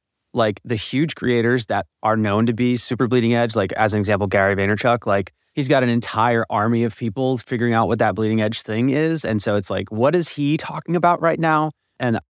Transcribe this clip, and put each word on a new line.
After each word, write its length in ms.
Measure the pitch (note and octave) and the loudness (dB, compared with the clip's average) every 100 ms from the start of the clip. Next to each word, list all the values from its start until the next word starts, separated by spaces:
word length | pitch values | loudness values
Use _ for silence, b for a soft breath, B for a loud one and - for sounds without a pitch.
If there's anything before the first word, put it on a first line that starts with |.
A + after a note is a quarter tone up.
| _ _ _ | _ _ _
like, 260 | B2 A2 G2 | 0 0 -2
the 120 | - A2 | -4 -4
huge 400 | - B2+ D#3 - | -2 -2 -2 -2
creators 500 | B2+ A#2+ A2+ B2 A2+ | 0 2 2 0 0
that 200 | G2+ - _ | -4 -4 _
are 120 | A2 A2 | 0 0
known 300 | G#2+ G#2 A#2 | 2 2 2
to 80 | |
be 240 | A2 B2 A#2+ | 0 0 -2
super 300 | - A#2 A#2+ | -4 -2 0
bleeding 260 | B2+ A2+ | 2 2
edge. 220 | A#2+ A#2 A2 | 2 0 0
Like, 180 | F#2+ | -2
as 200 | - A2 | 0 0
an 60 | G#2+ | 0
example, 280 | G2+ G2 G2+ | 0 0 2
Gary 280 | G2+ F#2+ G2 | 2 2 2
Vaynerchuk, 520 | G2 G#2+ B2 A#2+ A#2 | 0 0 0 0 0
like, 260 | G2 F#2+ - _ | -2 -4 -12 _
he's 140 | - C3 | -6 0
got 140 | C#3 | 2
an 80 | B2 | 2
entire 560 | A#2+ - A2 A#2+ A#2 - | 0 -2 0 2 2 0
army 320 | A2 A2 A#2 | 0 2 0
of 120 | A#2 - | -2 -4
people 420 | A#2 - C3 B2+ | -6 -2 -2 -2
figuring 340 | - B2 A#2+ | -4 -2 2
out 140 | A2+ G#2+ | 2 2
what 100 | A2+ | 2
that 160 | A2 | 0
bleeding 280 | G2+ A2 A2 | 0 0 2
edge 200 | G#2+ - | 0 -4
thing 300 | - A2 C3 | -6 -2 0
is. 340 | C#3 D#3+ D#3+ - | 0 0 -2 -2
And 160 | G#2+ | -2
so 140 | A2 G#2 | 0 -2
it's 160 | - | -2
like, 200 | F#2+ G2+ | -6 -4
what 240 | A2 C3 F3 | 0 2 2
is 140 | D#3+ | -2
he 260 | - C#3+ D3+ | -4 -2 -2
talking 400 | - D#3+ - E3+ | -4 -10 -4 0
about 240 | F3 F3 | 2 2
right 200 | E3 D#3 | 0 0
now? 320 | E3 D#3 D#3 - _ - | 2 2 0 -6 _ -6
And 200 | B2 A2+ - | -2 -2 -4